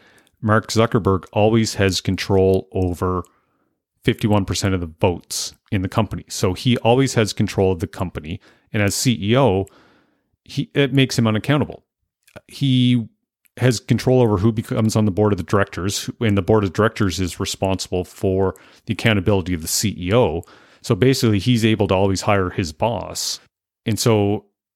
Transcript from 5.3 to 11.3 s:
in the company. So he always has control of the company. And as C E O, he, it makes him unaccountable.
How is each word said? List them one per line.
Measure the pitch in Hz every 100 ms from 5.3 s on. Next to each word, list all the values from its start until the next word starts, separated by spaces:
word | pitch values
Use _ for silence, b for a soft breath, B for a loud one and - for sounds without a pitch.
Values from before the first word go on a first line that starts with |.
| - - - _
in | 104
the | 95
company. | - 104 82 -
So | - 101
he | 92 127 120
always | 113 123 135 123
has | 104
control | - 104 - 95
of | 87
the | 95
company. | - 92 - 76 95 b b b
And | 107
as | 101
C | - 127 113
E | 98 123
O, | 131 95 95 b b b b b b _
he, | - - - 143
it | 139
makes | 139 131 -
him |
unaccountable. | 113